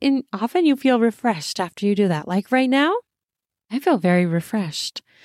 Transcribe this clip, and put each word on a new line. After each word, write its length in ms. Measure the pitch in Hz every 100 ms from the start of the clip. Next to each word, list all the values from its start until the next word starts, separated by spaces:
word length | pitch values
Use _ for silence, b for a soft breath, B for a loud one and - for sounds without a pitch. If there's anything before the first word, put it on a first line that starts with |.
and 220 | 277 269 -
often 340 | 196 233 359 320
you 100 | 277
feel 240 | 262 247
refreshed 580 | 233 - 247 175 - -
after 280 | 175 - 202
you 80 |
do 140 | 202 196
that. 200 | 156 151
Like 240 | 185 -
right 160 | 254 262
now, 260 | 269 302 453 - _ _ _ _ _ -
I 80 | 226
feel 180 | 359 240
very 300 | 180 180 175
refreshed. 760 | 170 - 220 165 - - - _ b